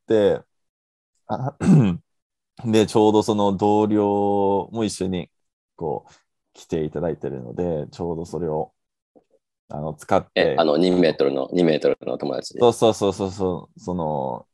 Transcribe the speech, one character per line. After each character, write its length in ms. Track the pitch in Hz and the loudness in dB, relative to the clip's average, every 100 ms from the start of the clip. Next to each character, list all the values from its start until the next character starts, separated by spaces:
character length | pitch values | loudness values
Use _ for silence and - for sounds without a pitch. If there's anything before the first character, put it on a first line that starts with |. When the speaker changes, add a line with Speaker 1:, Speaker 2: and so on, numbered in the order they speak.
| - | 0
Speaker 1:
て、 320 | 110 101 76 - _ _ _ _ _ _ _ - | 2 2 0 -6 _ _ _ _ _ _ _ -10
あ、 260 | 107 131 - | -8 -8 -2
<clears throat> 1040 | - 160 117 - _ _ _ _ _ - | 4 6 4 0 _ _ _ _ _ -10
で、 220 | 113 110 101 | 0 2 4
ち 80 | 113 | 4
ょ 140 | 107 | 4
う 20 | |
ど 100 | 107 | 4
そ 140 | 104 104 | 2 2
の 220 | 101 95 | 0 2
同 300 | 104 104 107 | 2 2 2
僚 840 | 107 101 101 101 101 98 98 - | 2 0 0 0 0 0 -2 -4
も 140 | 113 107 | -4 -4
一 60 | |
緒 160 | - 95 | -4 -6
に、 220 | 92 80 _ _ _ _ - | -6 -8 _ _ _ _ -12
こ 300 | 82 64 - | -10 -10 -12
う、 60 | _ _ _ _ | _ _ _ _
来 120 | _ - | _ -8
て 200 | 82 78 | -6 -6
い 60 | |
た 100 | 76 | -6
だ 80 | 82 | -6
い 80 | 73 | -6
て 120 | 69 | -8
る 120 | 67 | -10
の 120 | 62 | -12
で、 340 | 60 90 78 73 | -8 -6 -6 -8
ち 80 | - | -10
ょ 140 | 85 | -8
う 20 | 80 | -8
ど 80 | |
そ 160 | 85 78 | -8 -8
れ 80 | 85 | -6
を、 240 | 76 - _ _ _ _ _ _ _ _ _ - | -6 -8 _ _ _ _ _ _ _ _ _ -16
あ 140 | 76 | -12
の、 120 | 78 76 | -10 -10
使 200 | - 95 | -2 -2
っ 80 | |
て。 300 | - - 85 | 0 0 0
Speaker 2:
え、 20 | 67 | 2
あ 60 | |
の、 140 | 80 73 | 2 2
二 140 | 92 | 2
メ 180 | 90 82 | 4 2
ー 80 | - | 2
ト 80 | 69 | 0
ル 80 | |
の、 160 | 67 65 | -2 -2
二 140 | 90 82 | 2 2
メ 100 | 76 | 2
ー 40 | |
ト 80 | 71 | 0
ル 80 | 67 | -2
の 140 | - 64 | -4 -6
友 160 | 73 | -6
達 200 | 64 - | -6 -8
で。 80 | - | 2
Speaker 1:
そ 80 | 120 | 2
う 40 | |
そ 180 | 117 117 | 4 2
う 20 | |
そ 160 | 104 101 | 2 0
う 40 | |
そ 120 | 92 98 | -2 -4
う 60 | |
そ 380 | 92 92 87 - - | -4 -4 -4 -10 -16
う、 40 | |
そ 140 | - 90 | -8 -6
の、 520 | 80 73 65 60 - | -4 -4 -6 -8 -12